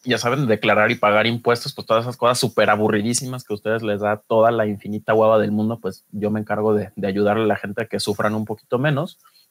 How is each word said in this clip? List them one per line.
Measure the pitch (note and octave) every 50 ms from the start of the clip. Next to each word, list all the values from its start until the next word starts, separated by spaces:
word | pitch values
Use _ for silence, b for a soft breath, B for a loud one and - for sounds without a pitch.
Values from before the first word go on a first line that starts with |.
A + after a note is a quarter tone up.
| -
ya | B2 A#2+
saben, | G#2+ G#2+ A#2 B2 C#3 D3
declarar | A2+ G#2+ G2+ - G#2+ G#2 G#2 G#2+ A2
y | A2+
pagar | - - G#2 G#2 G#2+ G#2+
impuestos, | A#2 A#2 A#2 - A#2+ A#2+ A#2 - C#3+ -
pues | - G#2
todas | - A2+ A2+ A#2
esas | B2 B2
cosas | - - A#2+ B2 -
súper | C3+ A2+ - - G#2+ G2+
aburridísimas | G#2+ G#2 G#2+ G#2+ G#2+ G#2 G#2 A#2 A#2+ - C3 B2+ B2+ B2 -
que | - G#2+
a |
ustedes | G2+ - G#2+ A2 A2+ A2
les | G#2 G#2 G2
da | G#2 G#2 G#2+
toda | G#2+ - - A#2 A2+ A2 A#2
la | A#2+ A2+ A2
infinita | G#2 G2+ G2 - G2 G#2 G#2+ - - A2
hueva | A2 A2 A2 A2 G#2+
del | G#2 G#2 G#2
mundo, | G#2+ G#2+ A2 A#2 A2
pues | - F#2 F#2+ - _ _ -
yo | G#2 G2+ G#2
me | G#2 G#2+
encargo | G#2+ - G#2 G#2+ G#2+ A2 G#2+
de, | G#2 F#2+ F2+ -
de | - G2
ayudarle | G2 F#2+ G2+ G#2 G2+ G#2 A2 A2
a | G#2
la | G2+
gente | - - G2+ G2+ - A2+
a |
que | - - G2+
sufran | - - G#2 - G#2 G#2 A2
un | A2 G#2+
poquito | G#2 A2 - _ _ B2+ B2
menos. | C3+ D#3 D3 C3+ D#3+ G3+ - b b b b b b b